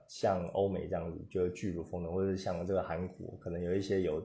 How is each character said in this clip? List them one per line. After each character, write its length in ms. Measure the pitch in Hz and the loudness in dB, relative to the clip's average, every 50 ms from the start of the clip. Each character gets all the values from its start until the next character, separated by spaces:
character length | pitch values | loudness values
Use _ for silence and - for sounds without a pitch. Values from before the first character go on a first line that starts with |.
| - - | -14 -16
像 400 | - - - 104 95 90 87 85 | -4 2 2 4 4 2 0 0
欧 200 | - 98 98 98 | 2 2 2 2
美 200 | 95 - 85 87 | 2 0 -2 -2
这 80 | 90 | -2
样 160 | 85 85 85 | -2 -2 -4
子， 120 | 80 - 87 - | -6 -8 -8 -4
就 140 | - 95 90 | 0 2 2
是 60 | 90 | 2
巨 200 | 90 - 110 98 | 0 -2 -4 -4
乳 120 | 85 85 80 | -2 -4 -4
丰 180 | - 90 87 | -4 -4 -4
隆， 100 | 85 82 | -2 -2
或 120 | 90 95 95 | 0 2 2
者 60 | 95 | 2
是 60 | 95 | 2
像 300 | 92 - 98 90 85 87 | 0 0 -2 -2 -2 0
这 80 | 92 98 | 2 2
个 80 | 92 | 2
韩 240 | 87 - 82 87 92 90 | 2 0 -2 -2 -4 -4
国， 280 | - - - - - - | -6 -8 -12 -10 -10 -8
可 100 | - 90 | -6 -4
能 140 | 85 87 | -4 -2
有 100 | 87 87 92 | 0 2 2
一 60 | 101 | 2
些 220 | 95 101 101 95 | 2 2 2 4
有， 180 | 90 80 76 78 | 4 4 2 0